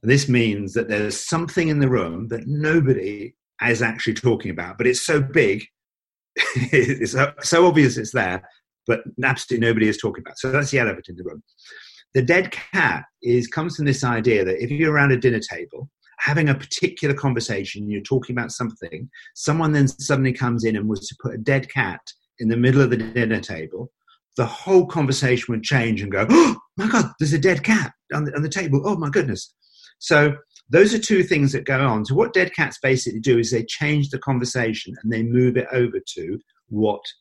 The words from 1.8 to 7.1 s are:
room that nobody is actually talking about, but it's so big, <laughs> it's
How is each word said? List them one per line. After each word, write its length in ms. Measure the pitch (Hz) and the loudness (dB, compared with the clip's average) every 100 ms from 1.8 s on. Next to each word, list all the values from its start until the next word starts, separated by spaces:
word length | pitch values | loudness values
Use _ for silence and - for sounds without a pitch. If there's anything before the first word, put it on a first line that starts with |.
| 139 | 2
room 400 | 123 87 82 113 | 2 -2 -6 -8
that 180 | 117 120 | -8 -6
nobody 840 | 147 156 165 135 123 95 104 107 _ _ _ | -4 2 2 2 0 -2 -8 -12 _ _ _
is 200 | 117 113 | -2 0
actually 320 | 113 113 - | 0 -2 -4
talking 360 | 110 127 113 107 | 0 0 0 -2
about, 280 | 82 87 95 | -8 -10 -2
but 100 | 117 | 0
it's 180 | 127 - | 0 0
so 160 | 151 | 0
big, 440 | 135 139 113 101 - _ _ _ _ | 2 2 2 2 -6 _ _ _ _
<laughs> 280 | _ _ - | _ _ -6
it's 760 | - - 123 147 120 135 110 | -4 -2 2 2 2 0 -2